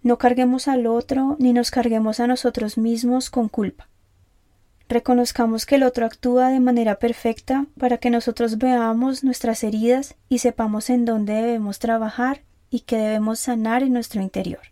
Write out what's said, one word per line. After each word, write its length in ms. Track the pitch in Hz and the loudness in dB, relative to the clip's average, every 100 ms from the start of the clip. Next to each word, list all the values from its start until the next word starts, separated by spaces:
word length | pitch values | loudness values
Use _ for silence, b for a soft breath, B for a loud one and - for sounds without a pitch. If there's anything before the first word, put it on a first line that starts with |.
No 160 | 240 240 | 2 2
carguemos 480 | 247 247 254 254 277 | 4 4 2 2 0
al 220 | 247 226 | 0 2
otro 480 | 233 240 269 269 302 | 0 -2 -2 -2 2
ni 140 | 254 | 2
nos 180 | 240 240 | 4 2
carguemos 480 | - 240 220 220 220 | 0 0 0 0 0
a 80 | 240 | 0
nosotros 500 | 254 247 233 214 214 | 0 0 -2 -4 -2
mismos 540 | 226 233 240 254 254 | -2 0 0 0 -2
con 180 | - 220 | -2 -2
culpa. 400 | - 196 - - _ _ _ _ _ _ _ _ _ _ | -2 -4 -6 -20 _ _ _ _ _ _ _ _ _ _
Reconozcamos 760 | 233 233 247 240 - 233 226 - | -2 2 2 2 0 0 0 2
que 80 | |
el 80 | 277 | 4
otro 240 | 262 247 226 | 4 2 -4
actúa 420 | - 247 247 254 | -2 0 4 4
de 120 | 262 | 4
manera 380 | 247 240 226 202 | 4 2 2 0
perfecta 680 | 233 233 226 226 - 269 285 - | -2 -2 -4 -4 -2 -2 -2 -2
para 200 | 247 240 | -2 0
que 100 | 247 | 2
nosotros 480 | 240 240 226 233 220 | 0 0 -2 -2 0
veamos 640 | 254 247 226 226 254 262 | 2 2 0 0 0 0
nuestras 400 | 269 247 233 220 | -2 -2 -4 -2
heridas 540 | 214 214 226 254 269 - _ | -2 0 2 0 0 -14 _
y 80 | 247 | 0
sepamos 500 | - - 226 214 - | 0 0 -2 -2 0
en 160 | 247 | 0
dónde 300 | 233 220 208 | 2 0 -2
debemos 440 | 214 233 233 208 196 | -2 -2 -2 -4 -6
trabajar 640 | 226 226 220 - 247 277 _ _ _ | -2 -2 -2 -4 -4 -4 _ _ _
y 100 | 240 | -8
qué 160 | - 226 | -4 -2
debemos 420 | 214 214 214 226 | 0 0 -2 -4
sanar 440 | - 233 220 233 | -4 -2 0 0
en 100 | 269 | 2
nuestro 300 | 247 226 214 | 0 -2 -4
interior. 400 | 190 - 185 180 - | -4 -4 -6 -8 -14